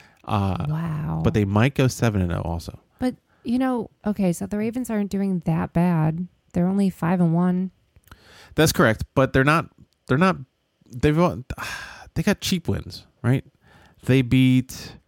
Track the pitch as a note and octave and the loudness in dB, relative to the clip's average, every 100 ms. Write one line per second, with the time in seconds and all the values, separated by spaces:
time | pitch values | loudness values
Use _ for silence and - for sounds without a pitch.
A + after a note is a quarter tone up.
0 | _ _ - G#2 G2 - D3 D#3 E3 D3+ | _ _ -4 -2 0 -2 -4 -4 -6 -6
1 | D#3 D#3+ - G#2 G2+ G#2 C3 - C3 - | -4 -2 0 2 2 2 2 2 0 0
2 | A#2 G#2 F2 F2 E2 E2+ - - _ - | 0 0 0 -2 -4 -6 -8 -16 _ -6
3 | B3+ - _ _ C4 B3 C4 B3 - _ | -6 -6 _ _ -4 -2 -2 -2 -6 _
4 | G#3 G#3 F#3+ E3+ G3 G#3 A3 A#3 A#3+ G#3+ | -6 0 0 0 -4 -4 -4 -4 -4 -4
5 | G3 G3 G3 F3+ E3 E3 F#3 E3+ F3+ E3 | -2 -2 -2 -2 -2 -2 -2 0 2 2
6 | D#3 D#3+ F3+ _ _ F3 F3 G3 G3 - | 0 -2 -8 _ _ -2 0 2 0 0
7 | E3+ F3+ E3+ E3 F3+ F3+ F#3 - _ _ | -2 2 2 2 2 0 -4 -10 _ _
8 | _ - _ - - - D3+ - B2+ A2 | _ -20 _ -20 -6 0 2 4 2 2
9 | - - C3+ C3+ C3+ D#3+ - _ _ _ | -2 0 2 2 4 2 -2 _ _ _
10 | - C3 F#3 D#3+ C3 _ _ _ _ B2+ | -2 2 2 0 -8 _ _ _ _ -2
11 | D3 D3+ F3 F#2 - - - - - - | 0 2 2 0 -10 -12 -12 -12 -14 -18
12 | - - F#3+ F#3 - F#3 - G2 F#2+ - | -10 -4 -2 -2 -2 -2 -2 -4 -8 -16
13 | - _ A#2 C3+ - _ _ - _ _ | -20 _ 0 0 -2 _ _ -20 _ _
14 | - C3 B2 C3 C3 B2+ B2+ - - - | 0 2 4 4 4 4 0 -8 -18 -20